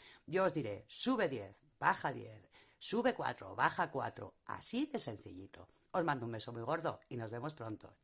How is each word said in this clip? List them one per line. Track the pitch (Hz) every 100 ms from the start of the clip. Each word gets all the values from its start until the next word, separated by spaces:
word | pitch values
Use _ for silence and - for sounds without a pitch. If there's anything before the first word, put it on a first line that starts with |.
| - -
Yo | - 180
os | 190
diré, | 151 113 98 -
"Sube | - 233 247 175
diez, | 127 95 - _ _
baja | 143 - 151
diez, | 120 110 107 - - - _
sube | - 214 247
cuatro, | - 127 123 95 98
baja | 151 - 160
cuatro", | 139 113 - 95 - -
así | 104 - 233 302
de | 233
sencillito. | - 104 98 90 95 - 90 _ _
Os | 185
mando | 160 139 117
un |
beso | 110 -
muy | 120
gordo | 117 165 160 104 -
y | 120
nos | 113
vemos | 117 143
pronto. | 151 113 107 - -